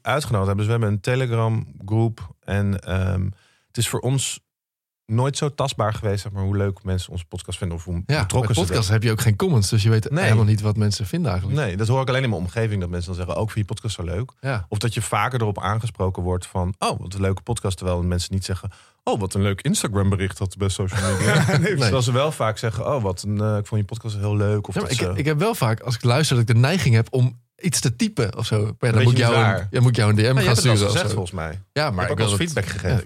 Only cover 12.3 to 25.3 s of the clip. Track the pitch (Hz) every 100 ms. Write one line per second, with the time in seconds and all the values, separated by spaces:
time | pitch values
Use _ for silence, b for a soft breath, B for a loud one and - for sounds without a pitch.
12.3 | 90 87 104 113 101 87 87 85 87 87
13.3 | 87 110 - 101 110 110 - 87 87 127
14.3 | - 135 117 87 104 117 113 - 110 113
15.3 | 131 107 98 92 110 113 - 95 92 90
16.3 | 90 - 95 90 92 220 104 95 95 95
17.3 | 95 - 117 101 90 92 90 87 87 -
18.3 | 95 92 90 95 B B B - 240 95
19.3 | 101 101 95 143 214 160 101 95 95 95
20.3 | - 98 95 98 - 95 98 95 95 -
21.3 | - - 170 185 165 117 131 120 123 151
22.3 | 151 113 107 117 - - 143 98 90 101
23.3 | 104 107 104 104 110 101 113 117 104 104
24.3 | 104 101 104 101 101 - 123 90 98 143